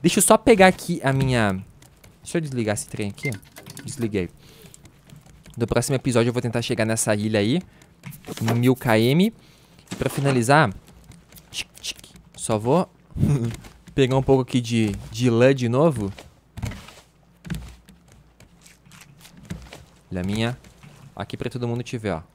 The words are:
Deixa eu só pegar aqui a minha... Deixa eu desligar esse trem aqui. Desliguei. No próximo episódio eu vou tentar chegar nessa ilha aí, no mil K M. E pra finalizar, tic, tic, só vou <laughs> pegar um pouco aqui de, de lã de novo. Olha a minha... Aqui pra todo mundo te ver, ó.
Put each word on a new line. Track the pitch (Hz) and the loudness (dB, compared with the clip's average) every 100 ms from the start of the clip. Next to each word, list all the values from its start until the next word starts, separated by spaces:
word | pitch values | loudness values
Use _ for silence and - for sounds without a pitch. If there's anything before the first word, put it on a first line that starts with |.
Deixa | 180 - | 2 2
eu | |
só | - 220 | 4 4
pegar | - 220 190 | 6 6 6
aqui | 185 - 175 | 4 -6 -4
a | 131 | 0
minha... | 135 131 123 104 95 95 - - _ - _ | 0 2 2 2 0 -8 -20 -20 _ -20 _
Deixa | - 175 | -6 -6
eu | |
desligar | 156 131 107 104 | -4 -4 -2 -4
esse | - | -6
trem | 120 104 | -8 -8
aqui. | - 143 107 - - - - | -6 -8 -8 -12 -20 -18 -16
Desliguei. | 110 - 117 101 87 - - - - - - _ - - - - - - | -14 -6 -4 -2 -4 -10 -20 -20 -20 -20 -20 _ -20 -20 -20 -20 -20 -6
No | 117 | -2
próximo | 120 - 131 | 0 0 -2
episódio | - 117 117 | 0 2 2
eu | |
vou | 120 | 0
tentar | 120 117 | -4 -4
chegar | 117 117 110 | -4 -2 -2
nessa | 113 - 107 | -2 -2 0
ilha | 107 107 | 0 0
aí, | 104 156 - - - _ - - - - | 2 0 -4 -20 -20 _ -18 -18 -14 -4
no | 113 117 | -2 2
mil | 123 127 | 2 2
K | 131 110 | 2 4
M. | 117 147 208 - _ _ _ - - | 4 4 2 0 _ _ _ -20 -16
E | - | -6
pra | - | -4
finalizar, | - 139 127 113 143 131 92 - - - - _ - - | -2 0 0 4 4 4 -2 -18 -20 -20 -20 _ -20 -16
tic, | - - - | -14 -14 -14
tic, | - - - - - - | -14 -14 -18 -20 -20 -14
só | - 110 | -4 -2
vou | 113 156 - _ _ | 2 0 0 _ _
<laughs> | - - 143 117 113 - - - | -2 0 0 -2 -8 -16 -20 -8
pegar | - 131 131 | 0 2 2
um | |
pouco | 131 135 | 4 2
aqui | 123 127 | 2 -2
de, | 117 117 110 101 - | 0 0 0 -2 -10
de | 107 123 | 0 2
lã | 113 127 | 6 4
de | 139 120 | 4 0
novo. | 123 165 123 101 - - _ _ - - - - - _ _ _ _ - - - - - - _ - - _ - _ - _ _ - - - - - - - - - - _ _ | 2 2 2 -6 -8 -20 _ _ -12 -12 -12 -18 -20 _ _ _ _ -12 -12 -12 -20 -20 -20 _ -20 -20 _ -20 _ -20 _ _ -20 -20 -20 -20 -20 -18 -18 -18 -20 -20 _ _
Olha | 90 | -8
a | |
minha... | 92 107 117 123 - - - - - - | -4 -2 -4 -6 -16 -20 -20 -20 -20 -14
Aqui | 98 - | -12 -8
pra | 120 | -8
todo | 123 120 | -6 -6
mundo | 120 | -6
te | 120 123 | -6 -8
ver, | 107 | -6
ó. | 82 - | -6 -10